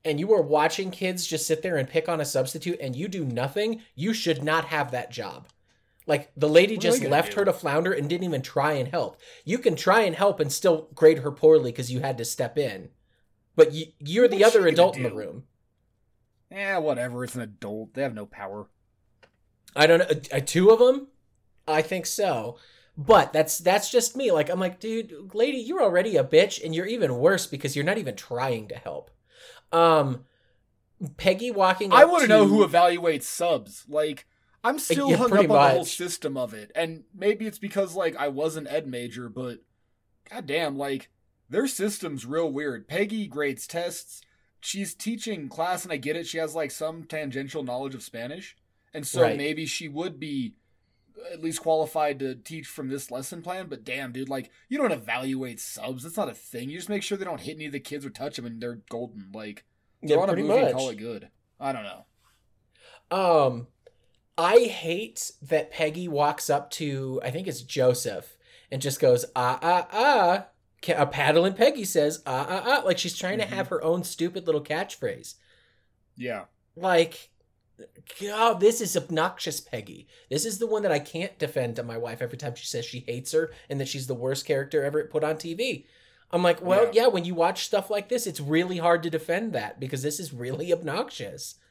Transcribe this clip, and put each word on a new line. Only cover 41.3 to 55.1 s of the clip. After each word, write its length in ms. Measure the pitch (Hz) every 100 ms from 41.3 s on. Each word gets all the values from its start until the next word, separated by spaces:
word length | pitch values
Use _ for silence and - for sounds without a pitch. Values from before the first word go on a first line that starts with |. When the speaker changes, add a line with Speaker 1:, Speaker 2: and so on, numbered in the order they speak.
| _ _
Speaker 2:
their 180 | 160 269
system's 580 | - 202 202 170 135 117
real 260 | 156 160
weird. 380 | 139 147 117 -
Peggy 360 | 165 202 220 190
grades 380 | 139 143 135 -
tests. 540 | 170 175 175 - - _ _ _ _
She's 340 | - 196 196
teaching 540 | - 220 226 226 185 139
class, 360 | - 175 180 180
and 80 |
I 40 | 151
get 200 | 131 160
it. 100 | 165
She 100 | 160
has, 140 | 156
like, 180 | 160 143
some 340 | - 160 165 165
tangential 580 | 156 143 127 139 156
knowledge 320 | 127 123 135 131
of 80 |
Spanish. 540 | - 117 120 170 - _ _ _ _
And 140 | 156 135
so 140 | -
Speaker 1:
Right. 160 | - 139
Speaker 2:
maybe 280 | 143 156 156
she 220 | - 160
would 320 | 143 180 143
be 360 | 156 139 117 - _ _ _ _ _ - 170
at 100 | 165
least 180 | 160 160
qualified 560 | 165 160 151 160 151 135
to 160 | 135
teach 320 | 127 - 160 135
from 220 | - 135
this 240 | 139 -
lesson 300 | 123 131 170
plan. 240 | 170 185 175
But 160 | 131
damn, 280 | 110 127 131
dude, 160 | 123 135
like, 200 | 131 - _ _
you 80 | 277
don't 140 | 247
evaluate 640 | 147 107